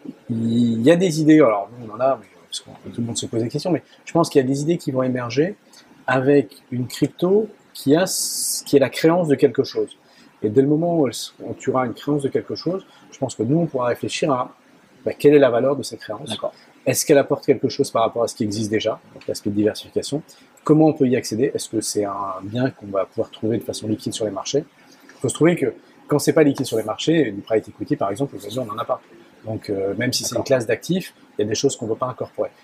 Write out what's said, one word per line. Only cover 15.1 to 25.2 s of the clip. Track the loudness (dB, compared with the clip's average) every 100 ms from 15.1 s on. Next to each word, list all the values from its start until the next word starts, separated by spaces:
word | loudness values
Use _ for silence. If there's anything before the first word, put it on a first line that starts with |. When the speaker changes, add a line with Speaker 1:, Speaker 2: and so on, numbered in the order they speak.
Speaker 1:
quelle | 2 6
est | 8
la | 6
valeur | 4 0 -2
de |
cette | -6 -12
créance. | -10 -10 -8
Speaker 2:
D'accord. | -8 -8 -10 _ _ -2
Speaker 1:
Est-ce | 0 4
qu'elle | 4
apporte | 4 0 0
quelque | 0 0
chose | -2 0
par | 0
rapport | 0 0
à | -2
ce | -2
qui | -4
existe | -2 -2
déjà, | -2 -2 -4 -10
donc | -14 -10
l'aspect | -6 -4
de | 0
diversification ? | 0 -2 -6 -6 -4 -6 -8 -20 _ _
Comment | 2 6 6
on |
peut | 4 2
y | 0
accéder ? | -2 -2 -2
Est-ce | -4 -6
que | -6
c'est | -4 -4 -4
un | -4 -8 -8
bien | -6 -2 -2
qu'on | -4 -6
va | -4 -4
pouvoir | -6 -8
trouver | -6 -4 -4
de |
façon | -4 -8 -6
liquide | -4 -6
sur | -4 -6
les |
marchés ? | -6 -4 -4 -4 _ -20 -20
Il | -20
faut | -8